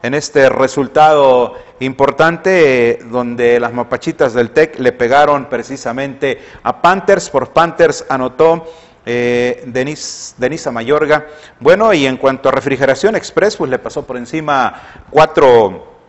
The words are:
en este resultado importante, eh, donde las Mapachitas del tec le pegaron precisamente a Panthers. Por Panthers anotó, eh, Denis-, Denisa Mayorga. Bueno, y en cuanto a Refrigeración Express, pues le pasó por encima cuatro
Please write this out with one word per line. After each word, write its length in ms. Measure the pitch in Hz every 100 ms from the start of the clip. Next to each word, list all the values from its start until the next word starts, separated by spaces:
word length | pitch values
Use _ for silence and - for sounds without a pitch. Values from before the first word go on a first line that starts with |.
en 100 | 123
este 380 | 143 147 147 131
resultado 1040 | - 131 - 131 151 156 151 135 127 113 - - -
importante, 1080 | 131 127 135 - 160 165 190 185 151 127 117
eh, 80 | 117 117
donde 480 | 123 120 120 120 120
las 140 | 120
Mapachitas 640 | 120 120 123 - 156 139
del 160 | 117 117
tec 280 | - 160 -
le 140 | 127
pegaron 540 | 123 120 139 147 143 123
precisamente 920 | 117 117 135 123 120 139 127 139 120 - -
a 200 | 117 -
Panthers. 480 | 170 190 190 190 175
Por 180 | 139 123
Panthers 560 | - 165 151 160 139 -
anotó, 560 | 135 127 127 160 165 165 - - _ -
eh, 580 | 120 120 120 123 120 127
Denis-, 680 | 123 131 151 - - - -
Denisa 340 | 127 156 151
Mayorga. 560 | 117 117 147 151 151 147 - - _
Bueno, 360 | 127 185 220
y 120 | 180 135
en 120 | 127
cuanto 320 | 135 131 135
a 20 |
Refrigeración 640 | 131 131 127 135 131 196 208
Express, 400 | - - 196 -
pues 140 | 151
le 80 | 127
pasó 280 | 113 147 135
por 120 | 123
encima 880 | 120 160 151 139 113 - - - -
cuatro 840 | 147 156 - 139 120 101 87 - -